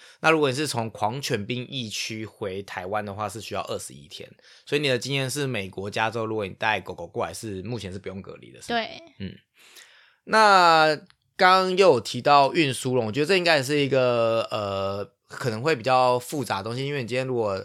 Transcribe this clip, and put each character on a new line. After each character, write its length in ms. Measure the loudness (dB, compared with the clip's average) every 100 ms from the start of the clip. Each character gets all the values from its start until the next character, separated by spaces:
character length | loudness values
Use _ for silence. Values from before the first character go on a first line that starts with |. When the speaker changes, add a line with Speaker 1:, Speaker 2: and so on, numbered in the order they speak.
| -20 -4
Speaker 1:
那 140 | 0
如 80 | 2
果 100 | 2
你 60 | 0
是 100 | -4
从 240 | -4 -6
狂 320 | -4 -4 -4
犬 240 | -4 -4 -4
病 180 | -8 -8
疫 200 | -10 -8
区 380 | -8 -8 -8 -12
回 340 | -10 -8 -8
台 220 | -10 -10 -6
湾 180 | -6
的 100 | -6
话， 140 | -6 -8
是 120 | -8
需 140 | -8
要 80 | -8
二 160 | -6 -8
十 140 | -10
一 160 | -18 -18
天。 200 | -18 -18 _ _ -20 -4
所 100 | -2
以 40 |
你 80 | 0
的 100 | -2
经 160 | -2
验 160 | -4 -2
是， 160 | -4 -4
美 240 | -4 -6
国 180 | -8 -6
加 220 | -2 -2
州 160 | -2 -4
如 80 |
果 100 | -4
你 80 | -6
带 260 | -4 -2 -2
狗 120 | -4
狗 140 | -12 -10
过 180 | -6
来， 80 | -6
是 300 | -6 -10 -10
目 160 | -8 -8
前 140 | -10
是 80 | -10
不 80 | -12
用 120 | -12
隔 140 | -14 -18
离 140 | -20
的， 100 | -20
是 120 | -6
吗？ 80 | -6
Speaker 2:
对。 220 | -6 -12 -20 -14
Speaker 1:
嗯。 200 | -14 -14 _ _ _ -20 -20 _ _ _
那 720 | -2 4 6 8 8 8 6 2 -6 _ _ 2
刚 260 | 6 6
刚 140 | 4 4
又 160 | 6
有 80 | 6
提 200 | 2 -2
到 320 | 6 6 6
运 200 | 2 0
输 220 | 0 -2 -2
笼， 100 | -2
我 60 |
觉 80 | -2
得 60 | 2
这 100 | 2
应 80 |
该 140 | 4 2
也 40 |
是 160 | 2 0
一 100 | 2
个， 540 | 2 2 2 2 0 -2
呃， 540 | -4 -4 -2 -4 -4 -8 _ _
可 220 | -8 -6
能 120 | -2
会 140 | -2 -2
比 80 |
较 340 | 2 4 4 2
复 260 | -2 -6
杂 140 | -4 -4
的 60 |
东 100 | -4
西， 100 | -6
因 80 | -6
为 100 | -6
你 60 | -4
今 80 | -4
天 80 |
如 100 | -2
果， 300 | -2 -2 -4